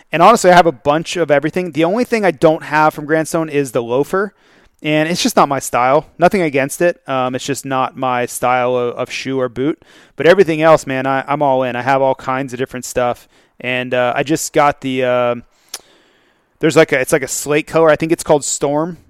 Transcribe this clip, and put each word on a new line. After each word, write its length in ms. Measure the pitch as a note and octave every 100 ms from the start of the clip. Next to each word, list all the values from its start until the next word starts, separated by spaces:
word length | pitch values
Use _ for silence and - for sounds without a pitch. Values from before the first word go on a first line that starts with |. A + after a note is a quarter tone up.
| _
And 120 | D#3
honestly, 280 | F#3 A#3 F#3
I 40 |
have 120 | F3+ E3
a 60 |
bunch 440 | B2+ C#3+ D#3 - F3+
of 140 | D3
everything. 420 | C#3+ D3+ F#3 F3+
The 120 | D3+
only 200 | E3 A3+
thing 200 | A#3+ A3+
I 80 | G3
don't 320 | C#3+ D#3+ D#3
have 300 | - D3+ D#3
from 100 | D#3
Grandstone 440 | D3 D#3+ D3+ E3 D#3+
is 220 | C#3+ C3+
the 120 | B2
loafer. 520 | A#2 B2+ C#3+ F#3+ G3+ - _ _ _ _
And 260 | D3+ D3+ D#3
it's 140 | F3
just 140 | B3+ -
not 120 | D3
my 120 | C3+
style. 500 | - B2 B2+ D3+ - -
Nothing 240 | F3 G3+
against 400 | D#3+ C3+ C#3 -
it. 180 | F3 - -
Um, 280 | C3 B2+ B2+
it's 100 | -
just 180 | B2+
not 320 | C3+ C3 B2 B2
my 300 | C3 B2 B2
style 500 | - B2 B2+ B2 B2
of, 200 | A#2+ A#2
of 140 | B2
shoe 280 | - C3 C3
or 80 | B2+
boot. 340 | A#2 C#3+ - _ _ _ -
But 100 | D3
everything 360 | F#3+ E3 D#3
else, 240 | D#3+ D#3 C#3
man, 200 | C3 C3+
I, 180 | C3+ C#3+
I'm 160 | D3
all 200 | C#3+ C3
in. 140 | B2+ A#2+
I 60 |
have 200 | B2 C3+
all 140 | C3+ C3
kinds 360 | - C3 C3+
of 60 | A#2+
different 260 | C3 B2+
stuff. 440 | - C3 A#2+ - _ _ _ _
And, 340 | B2 B2+ B2+
uh, 180 | B2 B2 B2
I 80 |
just 280 | C#3+ D#3 -
got 280 | D3+ D3 -
the, 240 | C3+ C3
uh, 300 | B2+ B2 A#2+ A#2+ - _ _ - _ _ _ _ _ _ _ _
there's 180 | D#3 C#3+
like 160 | D#3+
a, 80 | C#3
it's 120 | C3
like 100 | D#3
a 60 | C3
slate 380 | - C#3 D3+ -
color. 220 | D#3+ D#3+
I 80 | D3
think 140 | D#3+
it's 140 | E3
called 200 | - D3+
Storm 540 | - - C#3+ D3 E3+ E3 _